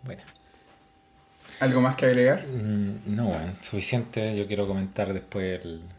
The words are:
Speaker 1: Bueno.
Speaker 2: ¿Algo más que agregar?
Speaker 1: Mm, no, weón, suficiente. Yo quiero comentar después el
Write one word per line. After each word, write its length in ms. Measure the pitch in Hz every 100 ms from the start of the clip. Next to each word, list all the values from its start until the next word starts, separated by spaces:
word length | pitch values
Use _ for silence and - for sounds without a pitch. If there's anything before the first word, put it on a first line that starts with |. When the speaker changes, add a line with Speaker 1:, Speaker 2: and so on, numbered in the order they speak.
Speaker 1:
Bueno. 180 | 131 95 - - _ _ - - _ _ _ _ _ _ - -
Speaker 2:
¿Algo 200 | 135 127
más 160 | 127 131
que 120 | 131
agregar? 380 | 123 123 180 143
Speaker 1:
Mm, 680 | 127 107 104 101 107 - 104
no, 120 | 113
weón, 260 | 82 82 95
suficiente. 760 | - 104 - 123 117 - 110 104
Yo 120 | 101
quiero 200 | 101 98
comentar 460 | 98 95 - 98
después 480 | 95 - 101 92 90
el 180 | 87 82 85